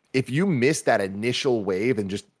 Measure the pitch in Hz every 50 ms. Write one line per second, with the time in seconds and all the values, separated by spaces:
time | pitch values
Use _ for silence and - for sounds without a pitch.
0 | _ _ - 131 131 - 127 151 196 202 160 123 120 139 151 - - 139 120 104
1 | 98 95 98 101 110 123 123 - - 139 123 110 98 98 92 92 107 127 127 107
2 | 101 92 98 101 - _ _ _